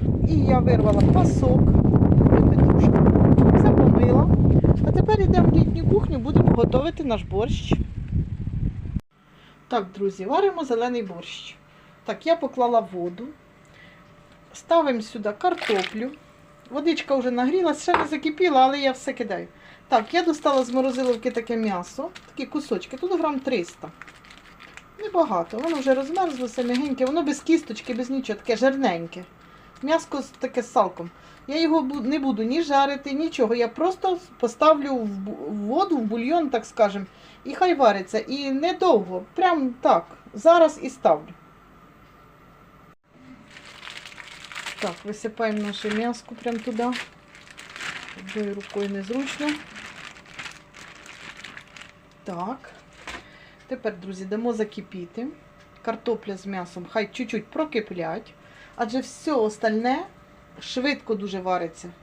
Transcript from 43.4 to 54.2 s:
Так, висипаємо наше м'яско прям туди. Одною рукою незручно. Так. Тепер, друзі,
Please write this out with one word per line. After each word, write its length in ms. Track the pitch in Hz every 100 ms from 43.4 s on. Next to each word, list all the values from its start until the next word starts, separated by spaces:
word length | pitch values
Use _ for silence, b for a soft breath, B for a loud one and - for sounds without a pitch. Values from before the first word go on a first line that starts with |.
| 110 - - - - - - - - - - - - -
Так, 140 | 208 170
висипаємо 580 | 208 208 226 214 226 214
наше 280 | 208 202 214
м'яско 440 | 214 233 240 -
прям 240 | 226 240 233
туди. 280 | 226 226 240 240 - - _ - - - - - - - - -
Одною 360 | 190 214 208
рукою 340 | 202 196 208 202
незручно. 600 | 196 196 240 269 - 294 302 - - - - - - - - - - - - - - - - - - - - - - - - _ _
Так. 460 | - 175 185 262 - - - B B B B B B B -
Тепер, 280 | 254 220 185
друзі, 220 | 185 185